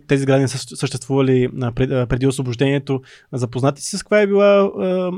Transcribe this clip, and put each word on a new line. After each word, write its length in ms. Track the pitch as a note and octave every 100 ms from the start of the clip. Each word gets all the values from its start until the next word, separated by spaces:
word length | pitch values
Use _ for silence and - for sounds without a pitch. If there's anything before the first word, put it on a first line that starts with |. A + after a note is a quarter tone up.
| -
тези 140 | C#3
сгради 200 | C3+ C3+
не 60 | C3
са 100 | B2+
същ-, 180 | - -
съществували, 720 | C#3+ C3 - C3+ C3 B2+ B2 -
а, 100 | B2
пред-, 200 | A#2+ C3
а, 120 | C3+ A#2
преди 220 | B2+ C3+
Освобождението. 720 | C3 B2+ A#2 C#3 C#3 C#3 C3+ - - _
А 60 | B2+
запознати 440 | A#2+ B2 C3+ C#3+
си 160 | - G3
с 60 |
каква 160 | - G#3+
е 80 | G3+
била, 180 | G3+ G3+ G3+ G3 G#3
а, 320 | F#3+ F#3 F3+